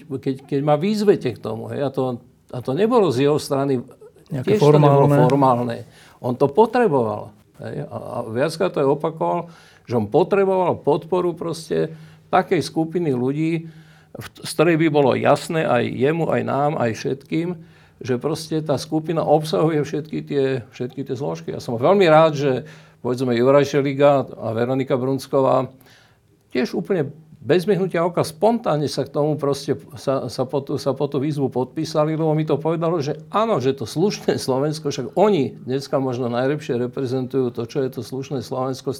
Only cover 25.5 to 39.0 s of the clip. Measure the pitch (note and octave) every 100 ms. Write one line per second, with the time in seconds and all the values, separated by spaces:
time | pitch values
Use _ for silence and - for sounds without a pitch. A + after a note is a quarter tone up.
25.5 | C3 C3 - - _ _ _ _ _ _
26.5 | B3+ B3 - F3+ F#3+ C3 - - - G#2
27.5 | E3+ F3+ F3+ F#3 E3+ E3+ E3+ C#3+ - G#3
28.5 | A#3 A3+ D3+ D3 - C3+ D3+ D3+ D3+ C#3
29.5 | C#3+ - B2+ - A2+ - C3+ B2 - C3+
30.5 | C#3+ C3+ C#3 - C3+ C#3+ D3+ D3 D3 C3
31.5 | B2 B2+ - D#3+ D#3+ D3+ D#3 D#3+ D#3 D#3
32.5 | D#3+ D#3+ E3 E3 F3 C3+ - - G3 A3+
33.5 | F3+ B2+ C3+ G#2+ D3+ G3+ - - C3+ -
34.5 | C3 D3 D#3 D3 C#3 B2 - G#3 F#3+ A#2+
35.5 | - A2+ C3+ C3+ D3 C3+ B2 B2 A#2+ C3
36.5 | D3 - B2 B2 B2 C3 C3 B2 C3+ B2
37.5 | A#2+ A#2 D3+ C3 C3 A2 C3 C3+ C#3 -
38.5 | C3 C3 C3 - B2+